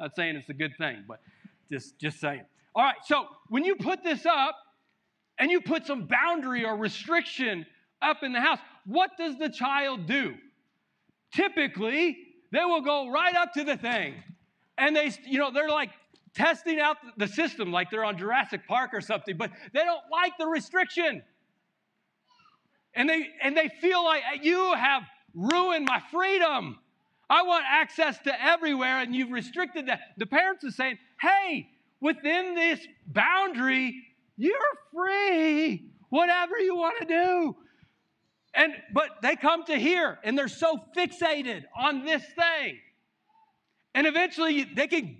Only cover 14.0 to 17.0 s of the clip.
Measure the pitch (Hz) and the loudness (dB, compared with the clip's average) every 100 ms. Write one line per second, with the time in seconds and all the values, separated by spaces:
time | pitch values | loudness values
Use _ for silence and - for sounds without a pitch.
14 | 156 - - - _ _ _ - 277 311 | -4 -8 -18 -20 _ _ _ 0 2 2
15 | 294 196 254 269 277 262 302 302 233 - | 0 -4 -4 0 0 0 0 0 -2 -8
16 | _ _ _ - 311 320 339 311 294 302 | _ _ _ 0 2 2 -2 0 0 0